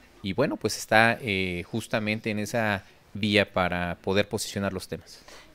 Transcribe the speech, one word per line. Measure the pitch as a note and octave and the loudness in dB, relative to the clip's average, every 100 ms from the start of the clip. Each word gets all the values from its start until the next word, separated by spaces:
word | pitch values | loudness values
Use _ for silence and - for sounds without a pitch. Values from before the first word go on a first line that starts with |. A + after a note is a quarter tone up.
| - - | -20 -10
y | G2 | -6
bueno, | F#2+ D3 - | -2 -2 -2
pues | - - | -4 -4
está, | - A2 A2+ - | 2 4 6 2
eh, | - F#2+ F#2 F2 - | -2 0 0 -2 -4
justamente | A#2 - A#2 G#2+ A2 A2+ | -6 -2 -2 -2 -2 -2
en | G#2+ | -4
esa | G#2 A#2+ G#2+ G2 - - _ G#2 | -2 -2 0 -2 -6 -20 _ -4
vía | G#2 G#2 G2 | 4 4 4
para | F#2+ F2+ F2 F2 E2+ | 2 0 0 -4 -4
poder | - G2 G2+ | 0 0 0
posicionar | G#2+ - G#2 G2 | -2 -4 -4 -4
los | F#2 - | -4 -8
temas. | - - - - - - | -12 -12 -20 -20 -20 -20